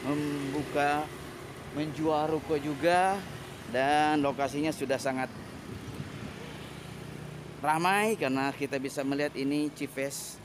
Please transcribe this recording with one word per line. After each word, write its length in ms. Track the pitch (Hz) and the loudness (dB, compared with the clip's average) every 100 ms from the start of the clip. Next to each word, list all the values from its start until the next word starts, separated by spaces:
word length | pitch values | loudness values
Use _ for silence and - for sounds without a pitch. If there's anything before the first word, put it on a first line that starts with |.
Membuka, 1040 | 127 147 147 143 139 143 135 147 143 147 151 - - - - - - | -2 -2 -2 -2 -2 -4 -2 2 4 2 -2 -8 -12 -12 -14 -12 -8
menjual 640 | 143 156 139 156 151 156 156 | -4 -4 0 2 4 2 0
ruko 240 | - 151 | 0 0
juga, 560 | 147 139 160 175 190 196 185 - - - - | 0 2 6 6 6 2 -4 -10 -12 -12 -4
dan 480 | 123 135 147 151 151 | 2 4 6 6 4
lokasinya 500 | 139 127 139 143 156 | 2 2 0 0 -2
sudah 300 | 147 135 131 | -2 0 0
sangat 320 | 135 131 131 - - - - - - - - - - - - - - - - - - - - - - - | 2 0 -4 -6 -12 -12 -10 -10 -10 -10 -10 -8 -10 -10 -12 -12 -12 -12 -12 -12 -12 -12 -12 -12 -12 -4
ramai 500 | 143 160 175 196 214 202 | 2 4 6 6 4 4
karena 320 | 147 131 135 | 2 4 2
kita 240 | 135 139 139 | 0 -2 0
bisa 240 | 135 143 | -2 -2
melihat 300 | 135 139 147 | 0 2 0
ini 380 | - 139 147 147 | 0 0 2 0
Cives 640 | 147 139 - 139 135 - - | -2 -6 -4 -4 -4 -10 -12